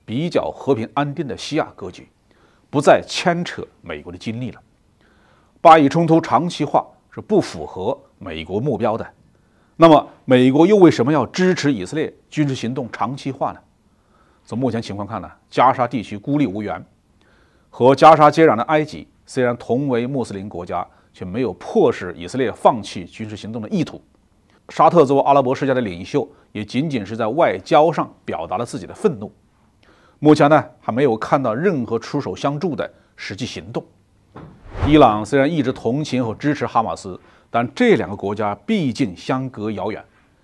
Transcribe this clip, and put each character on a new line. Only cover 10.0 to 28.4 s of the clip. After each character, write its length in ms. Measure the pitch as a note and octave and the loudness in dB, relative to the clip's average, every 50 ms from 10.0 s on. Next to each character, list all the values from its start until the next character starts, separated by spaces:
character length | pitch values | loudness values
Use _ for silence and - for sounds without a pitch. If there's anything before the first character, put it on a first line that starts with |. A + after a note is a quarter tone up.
| - - - _ _ | 4 0 -8 _ _
美 280 | - C3 B2+ B2+ C3 C3 | 2 2 4 4 4 4
国 140 | D3+ E3 | 4 4
又 100 | F#3+ G#3+ | 4 6
为 140 | G3+ F3+ D#3+ | 6 6 6
什 140 | - - A#2 | 6 4 0
么 80 | C3+ D#3 | 0 0
要 140 | C#3+ A#2 | 0 -2
支 280 | - - - F#3 F#3 F3+ | -2 -2 0 0 0 0
持 180 | - - D3 C#3 | 0 -2 -2 -2
以 120 | G2+ F2+ | -4 -6
色 120 | F2+ - | -8 -6
列 160 | D#3 C#3+ F#2+ - _ _ _ | -6 -6 -8 -10 _ _ _
军 200 | - D3+ D3+ C#3+ | -4 -2 -2 -2
事 60 | C3 | -2
行 180 | - - A2+ C3 | -4 -6 -6 -6
动 160 | C#3+ B2+ A2 - | -6 -8 -8 -8
长 240 | - A2+ A2 C#3 | -6 -6 -6 -6
期 160 | C3+ - C#3 C3 | -6 -8 -10 -8
化 200 | - D#3+ A#2 F#2+ | -6 -6 -8 -8
呢？ 60 | - _ _ _ _ _ _ _ _ _ _ _ _ _ _ _ _ _ | -10 _ _ _ _ _ _ _ _ _ _ _ _ _ _ _ _ _
从 140 | - - C3+ | -10 -6 -4
目 120 | C3 B2+ | -4 -2
前 120 | G#2+ A#2 A2+ | -4 -4 -6
情 120 | - G2 | -8 -10
况 100 | G2+ G2+ | -10 -10
看 140 | G2 A2+ G2+ E2+ | -10 -10 -10 -12
呢， 80 | D#2 - _ _ _ | -12 -16 _ _ _
加 240 | - - B2 C3 C3 | 2 4 4 4 4
沙 140 | - B2 | 2 0
地 160 | A#2+ - B2 G2+ | -2 -2 -6 -8
区 160 | - G#2+ G2+ | -8 -10 -10
孤 180 | - D3 C#3 | -6 -2 -2
立 100 | D3 C#3+ | 0 0
无 140 | G2+ F#2 G#2+ | -2 -2 -4
援， 240 | G#2 G2 E2+ F2 - - _ _ _ _ _ _ _ _ _ _ _ _ _ _ _ _ | -6 -8 -8 -10 -12 -18 _ _ _ _ _ _ _ _ _ _ _ _ _ _ _ _
和 260 | - - A#2+ B2+ C#3 | -4 2 4 4 6
加 200 | C3+ E3 D#3 D#3+ | 8 8 8 10
沙 160 | D3+ D3+ D3+ | 10 8 6
接 160 | D3 D#3+ D#3+ | 6 6 6
壤 80 | D#3 A#2+ | 4 4
的 80 | G#2+ B2 | 2 0
埃 200 | - D#3 D#3 D#3 | 0 0 -2 -2
及 240 | D3+ - - - - _ _ _ | -4 -8 -14 -18 -18 _ _ _
虽 180 | - - C3 B2 | -10 -4 -2 -2
然 140 | A#2+ A#2+ | 0 -2
同 320 | A#2 - - A#2 C3 D3 C#3 | -4 -4 -4 -2 -2 -2 0
为 180 | B2 A#2 A#2+ | -2 -2 -2
穆 180 | B2 C#3+ C3+ A2+ | -4 -4 -6 -6
斯 100 | - G#2 | -6 -8
林 140 | F#2+ F#2+ G#2 | -10 -12 -12
国 180 | G2 E2+ F#2 | -12 -12 -10
家， 200 | F2+ F#2 F2 F#2 - _ _ _ _ _ | -8 -6 -8 -8 -8 _ _ _ _ _
却 120 | - - | -14 -12
没 160 | F#2 F2+ A#2+ | -8 -4 -4
有 120 | C3 G#2 F2 | -4 -4 -4
迫 360 | - - - - A#3 F3 B2+ | -8 -10 -4 2 4 4 4
使 220 | G#2+ - - F2+ - | 4 0 -4 -10 -10
以 120 | D2+ F2 E2 | -10 -12 -8
色 80 | - | -4
列 140 | B2+ C3 G#2+ F#2 | -4 -4 -4 -2
放 300 | - - G3 D3 A2 F#2+ | 2 2 2 2 2 -2
弃 220 | - - B2 A2+ | -10 -12 -12 -12
军 240 | - - - A2 G#2+ | -14 -12 -12 -12 -12
事 80 | G#2+ | -12
行 160 | G2 - G2+ A2+ | -12 -12 -12 -10
动 100 | A#2+ G#2+ | -10 -8
的 60 | G#2+ | -6
意 140 | A3 F#3 D3 | -4 -4 -4
图。 200 | - - D#2+ - _ _ _ _ _ _ _ _ _ _ _ _ - | -4 -8 -14 -20 _ _ _ _ _ _ _ _ _ _ _ _ -8
沙 180 | - - E3+ - | 0 2 4 4
特 160 | - E3+ D3 | 6 6 4
作 120 | B2 C#3 | 4 4
为 60 | C3+ B2 | 2 4
阿 120 | C3+ C#3 | 4 4
拉 80 | C#3+ C3 | 4 4
伯 100 | B2 C3 | 2 -2
世 140 | - D3 | -2 -2
界 80 | C3+ C3 | -2 -2
的 60 | B2+ | -2
领 240 | A#2+ G2+ F2+ E2+ F#2 | -2 -4 -6 -10 -10
袖， 240 | - - C#3+ A#2 - - _ _ _ - | -6 -4 -4 -4 -6 -10 _ _ _ -12
也 120 | G#2 G#2 | -10 -10
仅 240 | G2+ - B2 D3+ E3+ | -6 -4 -4 -4 -2
仅 160 | C3+ A#2+ G2 | -4 -6 -6
是 120 | F2+ A2+ | -6 -6
在 100 | A2 A#2 | -6 -4
外 320 | G#2+ A#2+ D#3+ E3 B2 F#2+ F#2+ | -4 0 0 0 0 0 -2
交 340 | - - E3 D3 D3+ E3+ D3+ | -2 2 4 4 4 4 2
上 160 | - D#3 - - _ _ | 0 -4 -6 -8 _ _
表 220 | - F#2+ D#2+ | -10 -8 -8